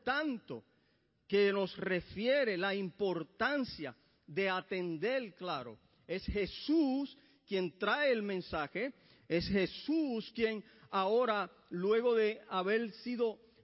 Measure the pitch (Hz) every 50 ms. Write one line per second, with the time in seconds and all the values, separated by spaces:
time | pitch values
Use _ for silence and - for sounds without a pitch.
0 | - 240 262 294 311 302 247 202 - - 135 113 - _ _ _ _ _ _ _
1 | _ _ _ _ _ - 185 202 202 202 196 202 190 180 - - 190 180 180 175
2 | - - - 185 220 247 269 285 269 220 190 170 185 196 202 202 196 175 - -
3 | 208 190 175 165 156 - _ - 226 262 294 285 247 - - - 147 131 117 _
4 | _ _ _ _ _ - 147 180 196 190 185 185 - - 196 185 180 175 165 151
5 | 170 226 262 269 247 196 - - 185 180 156 139 123 120 107 - _ _ _ _
6 | _ - 170 185 - - - 208 190 - - - - - 302 330 302 269 262 269
7 | 285 - - - _ _ _ _ _ - 202 190 185 165 - - 208 202 233 294
8 | 294 277 240 220 208 202 196 185 165 - - 160 147 143 - 175 233 277 - _
9 | _ _ - _ _ - 156 170 - 185 196 202 185 - - - - - 311 330
10 | 311 277 233 220 - - - 226 226 220 220 208 - - - - - - - 196
11 | 190 190 220 240 247 226 214 202 185 180 - _ _ - - 175 185 202 220 226
12 | 240 240 233 226 214 214 220 - - - - 185 185 196 214 226 233 214 - -
13 | - 240 247 226 240 226 208 - - - _ _